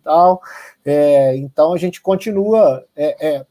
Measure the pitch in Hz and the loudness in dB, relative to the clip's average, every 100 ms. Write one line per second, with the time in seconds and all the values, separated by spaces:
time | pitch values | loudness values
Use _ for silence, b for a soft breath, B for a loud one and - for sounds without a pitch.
0 | - 160 180 185 B B B B - 147 | -2 2 2 0 B B B B -4 0
1 | 147 143 135 131 139 - 156 175 180 175 | 2 2 2 -2 -4 -2 0 0 -6 -6
2 | - 190 220 196 202 220 202 131 - - | -4 -4 -4 -4 0 2 2 0 -8 -6
3 | 147 143 156 143 135 | -6 -4 -4 -6 -8